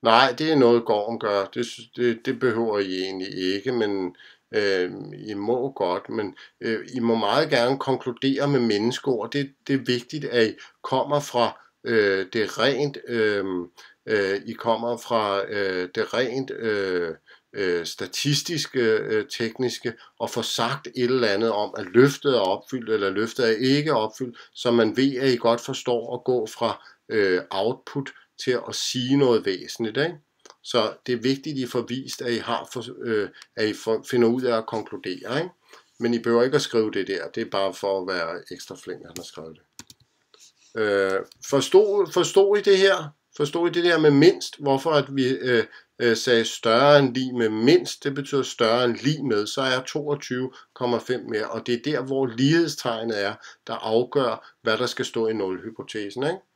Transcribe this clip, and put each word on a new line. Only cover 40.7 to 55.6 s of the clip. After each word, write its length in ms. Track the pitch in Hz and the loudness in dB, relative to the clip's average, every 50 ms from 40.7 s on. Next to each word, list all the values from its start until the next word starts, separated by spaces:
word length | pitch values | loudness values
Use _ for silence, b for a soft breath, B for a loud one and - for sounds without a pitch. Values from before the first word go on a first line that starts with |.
| _ 113 | _ -2
Øh, 380 | 110 104 101 101 98 95 95 95 92 - - _ - - | 0 2 2 2 2 2 0 -2 -4 -6 -14 _ -8 0
forstod, 600 | - 139 - - - 185 214 208 196 208 190 160 - | 0 0 0 6 6 6 6 6 4 0 0 0 2
forstod 440 | 180 175 - - 196 196 196 202 208 | 0 0 2 4 4 4 6 4 2
I 40 | |
det 160 | 196 208 196 190 | 4 4 4 6
her? 360 | 190 190 190 180 160 147 - _ _ _ _ - | 6 4 4 2 -2 -8 -12 _ _ _ _ -4
Forstod 320 | 147 147 - 170 170 175 | -4 -2 0 0 0 0
I 20 | |
det 120 | 160 175 170 | 0 2 2
der 160 | 175 170 160 | 2 4 6
med 120 | 156 151 | 6 6
mindst? 480 | 143 139 151 233 - - - - - - | 8 8 8 8 6 4 -4 -12 -12 -6
Hvorfor 320 | 147 139 135 135 135 165 | -2 0 0 0 2 2
at 240 | 156 147 135 139 139 | 2 2 2 2 -2
vi, 120 | 139 131 127 | 0 0 0
øh, 360 | 131 123 107 127 127 117 107 B B B B B _ _ | 0 -2 0 2 2 2 2 B B B B B _ _
øh, 180 | 120 120 113 110 | 2 2 2 2
sagde 280 | - - 123 117 113 | 2 2 4 4 2
større 540 | 107 - - - 113 113 120 135 147 147 143 | 0 -4 -4 0 2 4 6 8 8 8 8
end 160 | 139 127 117 | 6 4 2
lig 200 | 127 131 127 123 | -2 -4 -4 -2
med 140 | 123 117 110 | 0 0 0
mindst? 540 | 107 107 110 127 165 180 - - - - - | 0 2 4 6 6 6 4 0 -10 -8 -8
Det 120 | 151 139 | -6 -6
betyder 280 | 143 139 - - 139 127 | -6 -8 -4 -2 -2 -2
større 420 | - - - 123 110 113 120 127 | -4 -2 0 2 2 2 2 2
end 120 | 123 113 101 | 0 -2 0
lig 280 | 104 135 151 151 123 | -2 -2 -2 -2 -2
med, 220 | 135 110 104 104 107 | -2 0 0 -2 -2
så 140 | - - | -4 -4
er 200 | 135 131 127 127 | -2 -2 -2 -2
toogtyve 720 | 127 - - 156 143 147 147 143 - - 131 123 127 127 B B B B _ | -4 -6 -8 -8 -4 -4 -6 -6 -6 -8 -6 -6 -6 -8 B B B B _
komma 240 | - 127 120 120 113 | -6 -4 -2 -2 -2
fem 320 | - - 127 120 98 - | -2 -4 -4 -4 -4 -6
mere. 200 | 113 107 107 - | -4 -4 -4 -4
Og 180 | - 110 110 - | -6 -8 -4 -4
det 60 | 123 | -4
er 80 | 120 - 143 | -2 -2 -4
der, 100 | 151 127 | -4 -4
hvor 240 | 135 131 135 135 135 | -4 -4 -2 -2 -2
lighedstegnet 960 | 123 110 113 131 139 160 170 170 156 143 - - 127 117 113 113 117 113 104 101 | -2 0 0 2 4 4 4 2 0 -2 -6 -4 -4 -4 -4 -4 -4 -4 -2 -2
er, 100 | 101 107 - B B B B _ - | -4 -4 -8 B B B B _ -10
der 60 | 127 | -10
afgør, 840 | - - 113 110 113 127 127 - 147 135 120 110 - - - _ _ | -8 -4 0 2 2 0 2 0 0 0 0 -2 -4 -10 -20 _ _
hvad 160 | _ 113 110 107 | _ -2 0 0
der 80 | 123 | 0
skal 200 | 123 - - 131 | -4 -2 -4 -6
stå 220 | - - 120 113 110 | -6 -2 -2 -2 -2
i 60 | 110 | -2
nulhypotesen, 880 | 107 101 95 92 92 | -2 -2 -4 -4 -6